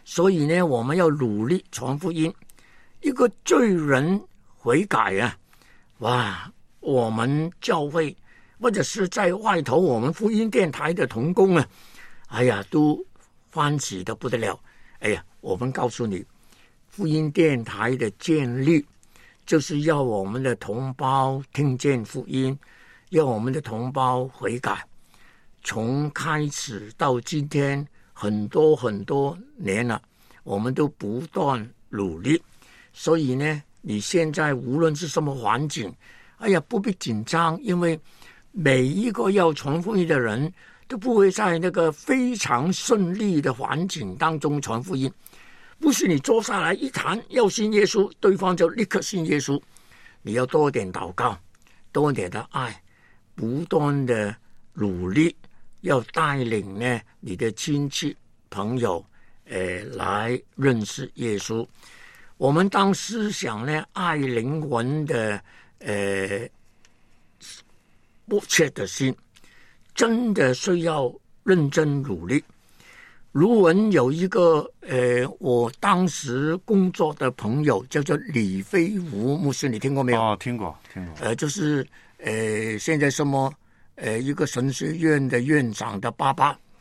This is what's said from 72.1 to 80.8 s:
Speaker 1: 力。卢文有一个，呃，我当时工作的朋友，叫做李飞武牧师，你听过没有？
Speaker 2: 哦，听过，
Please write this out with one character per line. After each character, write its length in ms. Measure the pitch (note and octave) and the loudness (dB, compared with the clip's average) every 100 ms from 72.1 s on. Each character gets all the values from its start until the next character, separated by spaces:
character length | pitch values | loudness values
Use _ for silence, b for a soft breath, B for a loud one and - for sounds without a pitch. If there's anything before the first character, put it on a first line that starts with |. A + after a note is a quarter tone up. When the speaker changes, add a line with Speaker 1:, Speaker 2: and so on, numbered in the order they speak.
| F2+ E2+ | -6 -2
Speaker 1:
力。 160 | C#3 - - b b b b b b b | -2 -4 -20 b b b b b b b
卢 280 | - F3+ A#3 | 2 4 6
文 300 | F3+ F3 G#3+ | 6 6 4
有 180 | F3 B2 | 4 4
一 160 | D#3 F#3 | 2 0
个， 400 | F3+ E3+ D#3+ - - | 4 6 6 2 -12
呃， 480 | - B2+ B2 B2 B2+ - | -4 0 2 2 0 -4
我 320 | E3 A#2+ A#2 - | 0 2 2 0
当 260 | G3 F#3 F#3 | 2 2 2
时 480 | - C#3 B2 D3+ F3 | -2 -6 -2 -2 -4
工 320 | - G3+ F#3 | 2 2 2
作 200 | F3 D#3+ | 2 -2
的 160 | D3 C3+ | 0 -4
朋 320 | B2+ G#2+ B2+ | -2 -2 0
友， 200 | D3+ G#2+ B2 | 2 2 0
叫 140 | D3 | -2
做 140 | C#3+ D3+ | 0 -2
李 460 | - C#3 G#2 F#2+ | 0 0 0 -2
飞 360 | G2 G3+ E3+ G#3 | -2 0 2 0
武 380 | F3 G#2 A#2 C#3+ | -6 -2 -2 0
牧 160 | D3 | 0
师， 160 | B2+ C#3+ | -2 -4
你 100 | A2 | -2
听 140 | C3 | -2
过 100 | C#3 | 0
没 100 | B2+ | 2
有？ 100 | A#2 | 2
Speaker 2:
哦， 140 | A2+ G2+ | 2 0
听 180 | - B2 | -2 -6
过， 220 | F#2+ D#2 | -6 -10